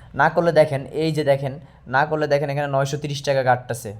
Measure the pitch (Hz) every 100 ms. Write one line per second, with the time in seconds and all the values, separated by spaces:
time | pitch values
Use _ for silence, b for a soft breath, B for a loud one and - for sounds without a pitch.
0 | B 131 151 170 170 156 151 139 139 -
1 | 160 151 143 135 139 147 B B - 127
2 | 151 156 151 143 147 139 143 135 139 143
3 | 143 139 - 135 127 120 - 117 110